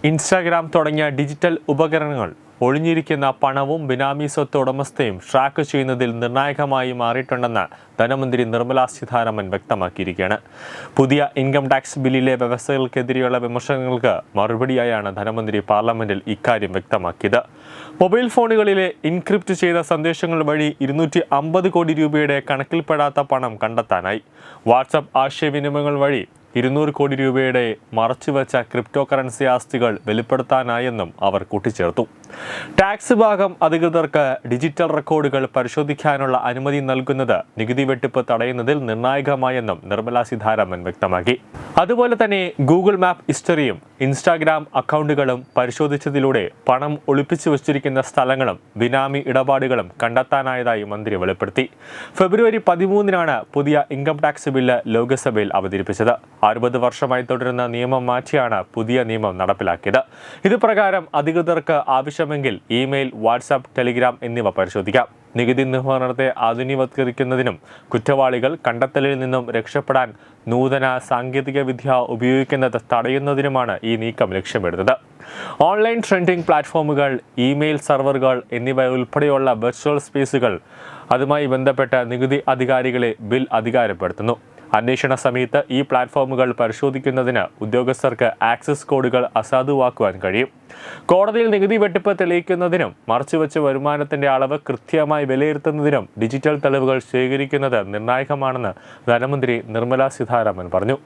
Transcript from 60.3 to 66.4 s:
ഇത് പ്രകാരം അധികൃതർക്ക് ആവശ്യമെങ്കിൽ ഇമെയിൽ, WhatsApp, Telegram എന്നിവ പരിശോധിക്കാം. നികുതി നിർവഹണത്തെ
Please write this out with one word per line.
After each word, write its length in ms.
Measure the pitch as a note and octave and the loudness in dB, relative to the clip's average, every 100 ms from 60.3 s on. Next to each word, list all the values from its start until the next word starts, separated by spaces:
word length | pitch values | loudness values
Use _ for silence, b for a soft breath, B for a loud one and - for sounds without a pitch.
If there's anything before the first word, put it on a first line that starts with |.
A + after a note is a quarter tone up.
| B - | B 0
ഇത് 60 | A3+ | 4
പ്രകാരം 400 | A3+ G#3+ G3+ F#3+ D#3+ D3+ | 4 4 2 0 -2 -2
അധികൃതർക്ക് 580 | D3 E3 E3 E3 D3 D3+ - C3 | 0 0 0 0 0 -2 2 0
ആവശ്യമെങ്കിൽ 580 | D3+ D3 D3+ D3 C3+ F#2+ _ A2+ | -2 -4 -4 -2 -2 -4 _ -2
ഇമെയിൽ, 300 | C3 C#3 C3+ A#2+ | 0 -2 -2 0
WhatsApp, 400 | A2 B2 - C#3 - - | 0 0 0 -4 -2 -2
Telegram 360 | B2 B2 B2 B2 A#2+ | 0 2 0 0 -6
എന്നിവ 240 | A#2+ G#2 F#2 | -2 0 0
പരിശോധിക്കാം. 480 | F#2 G#2 F#2+ B2+ A#2+ - - A2+ | -2 -2 2 2 0 -10 -8 -2
നികുതി 260 | A#2+ B2+ C3 | 0 2 0
നിർവഹണത്തെ 540 | C3 C3 C3 B2+ B2+ C3 - | 0 0 0 0 0 -2 0